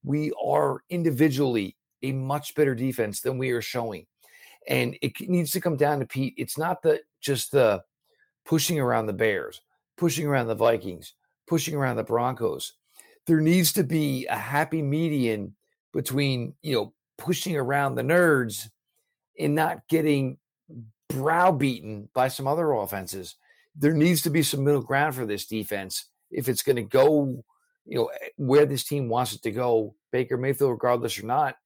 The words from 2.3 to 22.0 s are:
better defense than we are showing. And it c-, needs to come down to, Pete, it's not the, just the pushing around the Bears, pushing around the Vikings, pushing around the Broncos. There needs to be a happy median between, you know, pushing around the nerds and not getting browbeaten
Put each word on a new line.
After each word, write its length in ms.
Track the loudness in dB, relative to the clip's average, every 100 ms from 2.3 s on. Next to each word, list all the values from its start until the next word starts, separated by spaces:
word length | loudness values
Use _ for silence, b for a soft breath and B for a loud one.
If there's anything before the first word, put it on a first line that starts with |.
| -6 -6
better 200 | 0 2
defense 460 | 2 -2 -2 -4 -2
than 160 | -6 -4
we 140 | -2
are 100 | -2
showing. 460 | -4 -6 -6 -8 -16 _ B B B B -2
And 300 | 0 0 -2
it 160 | -6 -6
c-, 80 | -2
needs 240 | 0 0
to 100 | -2
come 160 | -2 0
down 240 | 0 0
to, 60 | -4
Pete, 280 | -4 -6 -6
it's 180 | -8 -4
not 240 | -4 0
the, 200 | 2 0 -2 _
just 320 | -4 -4 0
the 300 | 4 4 2 -6 _ _ _ _ _ -2
pushing 340 | 0 0 0
around 260 | 0 0 -2
the 60 |
Bears, 480 | 0 0 0 -6 -14 _ _ _ -2
pushing 280 | -2 0 0
around 200 | 0 0
the 80 |
Vikings, 580 | 2 2 2 -4 -12 -16 _ _ _ -2
pushing 280 | -2 0
around 220 | -2 -2 -2
the 60 |
Broncos. 720 | -2 0 0 -2 -4 -4 -10 _ b b b b 2
There 140 | 4
needs 340 | 6 4 4
to 100 | 0
be 420 | 0 0 0 -2 -4
a 100 | -6
happy 440 | -2 -2 0 -2
median 760 | 0 0 0 0 0 0 -6 -14 _ _ _
between, 640 | -6 -2 0 0 0 -6 -10
you 140 | -4
know, 180 | -2 -2 _ _ -12
pushing 400 | -4 -2 -2 -2
around 380 | 0 0 0
the 80 | -2
nerds 680 | 2 4 6 4 0 -6 -14 _ _ _ _ _ _ -4
and 160 | -2
not 320 | 0 0 -2 _
getting 500 | 0 2 2 0 -6 _ _ _ -20 -20 _ _
browbeaten 1000 | -2 0 4 4 4 0 -2 -8 -12